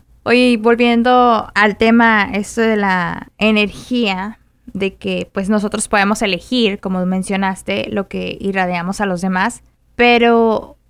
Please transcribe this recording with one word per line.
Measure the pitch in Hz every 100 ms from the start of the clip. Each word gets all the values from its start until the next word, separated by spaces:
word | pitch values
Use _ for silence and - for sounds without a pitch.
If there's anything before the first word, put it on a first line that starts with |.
| - _
Oye, | 220 247 247
y | 233
volviendo | 226 233 240 233 247 247 247 220 -
al | 202 208 196
tema, | 226 233 226 214 196
esto | 196 196 233
de | 226 214
la | 196 185 170 165 - -
energía, | 214 214 208 - - 247 214 185 208 - _ _ -
de | 190 196 -
que, | 196 180 180
pues, | 196 190
nosotros | 214 208 220 -
podemos | 208 196 214
elegir, | 208 175 - 254 220 202
como | 190 185 180
mencionaste, | 185 190 196 190 190 - 202 -
lo | 208 196
que | 190 180 -
irradiamos | 196 190 180 175 180 196
a | 196
los | 180
demás, | 190 185 214 - _ _ _ -
pero | 240 240 233 233 226 214 - -